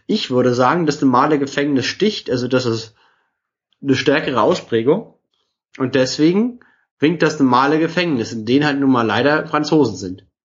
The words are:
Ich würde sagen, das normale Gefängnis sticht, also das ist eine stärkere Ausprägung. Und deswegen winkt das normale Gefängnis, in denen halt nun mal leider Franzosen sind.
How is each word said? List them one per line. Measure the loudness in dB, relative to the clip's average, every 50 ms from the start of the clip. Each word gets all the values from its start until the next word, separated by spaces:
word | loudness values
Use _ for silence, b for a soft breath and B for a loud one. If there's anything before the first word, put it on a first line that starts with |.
| B
Ich | _ -4 -4 -4 -2
würde | 0 0 2 2 2
sagen, | 2 2 2 2 2 0
das | -2 -2 0
normale | 0 2 2 4 2 2 2 0
Gefängnis | -2 -4 -4 -4 -2 0 0 -2 -2
sticht, | -4 -4 -2 -2 -2 -2 -4 -6 -4
also | -4 -4 -2 -2
das | -2 -2 0
ist | 0 -4 -4 -6 -12 _ _ _ _ _ _ _ _ _ _ _ _ _ _ _ _ _ _ -2
eine | -2 -2
stärkere | 0 2 0 0 0 -2 -2 -2 0 2
Ausprägung. | 2 0 -2 -4 -4 -4 -2 2 2 0 0 -2 -10 _ _ _ _ _ _ _ _ _ _ _ _ _ -6
Und | -6 -2 0
deswegen | 0 0 0 0 0 2 2 2 2 0 -2 -4 -8 b b b b b b b _ -2
winkt | -2 0 2 0
das | 0 2 2
normale | 2 2 4 2 2 2 2 0
Gefängnis, | 0 -2 -2 -2 -2 -2 -2 -2 -4 -4 -6
in | -8 -4
denen | 0 0 2 2
halt | 0 0 0
nun | 2 2
mal | 2 2 2
leider | 0 0 0 2 2 0 0 -2
Franzosen | -2 -4 -4 -2 2 2 2 2 2 -2
sind. | -6 -10 -12 -12 -12 -16 _ _ _ _